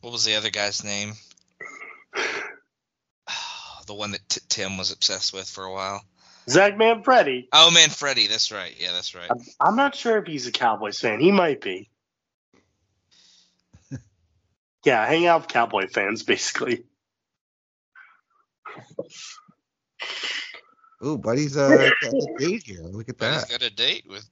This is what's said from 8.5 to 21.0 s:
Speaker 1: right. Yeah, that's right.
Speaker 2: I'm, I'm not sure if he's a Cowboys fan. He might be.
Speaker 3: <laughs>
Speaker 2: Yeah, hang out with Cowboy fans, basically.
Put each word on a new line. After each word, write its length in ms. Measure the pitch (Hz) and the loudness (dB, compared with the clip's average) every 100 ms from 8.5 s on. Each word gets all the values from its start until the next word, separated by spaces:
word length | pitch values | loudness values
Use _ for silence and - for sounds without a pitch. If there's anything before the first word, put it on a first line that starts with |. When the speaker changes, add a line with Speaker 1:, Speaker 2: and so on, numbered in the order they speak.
Speaker 1:
right. 220 | 104 87 - | -4 -10 -8
Yeah, 120 | 90 | -6
that's 200 | 90 - | -6 -8
right. 160 | 90 87 | -12 -6
Speaker 2:
I'm, 120 | 120 120 - | -6 -6 -2
I'm 160 | 156 220 | 0 2
not 180 | 285 277 | 0 0
sure 220 | 240 220 | 0 0
if 80 | 180 | 0
he's 220 | 147 123 | -8 -6
a 40 | |
Cowboys 480 | 110 123 107 104 - | 0 0 0 -4 -2
fan. 200 | 123 107 | -2 4
He 120 | 160 | 6
might 300 | 202 170 - | 6 4 0
be. 300 | 101 92 101 _ _ _ _ _ _ _ _ _ _ _ _ _ _ _ _ _ _ - _ | -4 -8 -10 _ _ _ _ _ _ _ _ _ _ _ _ _ _ _ _ _ _ -20 _
Speaker 3:
<laughs> 80 | 135 _ _ _ _ _ _ _ _ | -16 _ _ _ _ _ _ _ _
Speaker 2:
Yeah, 220 | - 120 110 | 2 4 4
hang 220 | 160 175 | 4 6
out 140 | 165 | 4
with 60 | - | 4
Cowboy 380 | 123 117 104 95 | 0 2 2 0
fans, 340 | - 101 110 | 0 -2 -2
basically. 640 | - 101 - - 120 160 - _ _ _ _ _ _ _ _ _ _ - - _ _ _ _ _ - - - - - - - - _ _ _ _ _ _ - - - - - - _ _ _ _ | 0 0 0 -4 -2 -4 -6 _ _ _ _ _ _ _ _ _ _ -20 -20 _ _ _ _ _ -18 -18 -18 -14 -14 -14 -18 -20 _ _ _ _ _ _ -10 -8 -6 -8 -10 -16 _ _ _ _